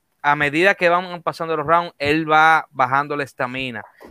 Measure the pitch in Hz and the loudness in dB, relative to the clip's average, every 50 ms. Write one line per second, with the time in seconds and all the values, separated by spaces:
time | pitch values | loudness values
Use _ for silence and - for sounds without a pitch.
0 | _ _ _ _ - 147 147 147 147 143 139 160 180 196 196 - 180 170 175 180 | _ _ _ _ -2 0 0 0 0 -2 0 2 2 2 2 2 2 2 2 0
1 | 185 180 175 175 - 160 147 - 165 160 160 156 143 147 165 170 175 170 - - | -2 -4 -10 -8 -8 -8 -6 -6 -6 -4 -4 -4 0 2 2 2 0 -2 -8 -6
2 | 143 143 151 160 160 156 156 156 156 160 160 151 - - 147 135 131 123 135 139 | -2 -2 -2 0 0 2 4 4 6 6 4 2 0 -4 -4 -2 -2 0 0 -2
3 | 147 147 147 147 139 - - - 135 123 127 131 131 127 117 107 98 - _ - | -2 -2 -4 -6 -8 -8 -6 -6 -6 -6 -6 -8 -8 -8 -10 -12 -14 -16 _ -20
4 | - - | -20 -20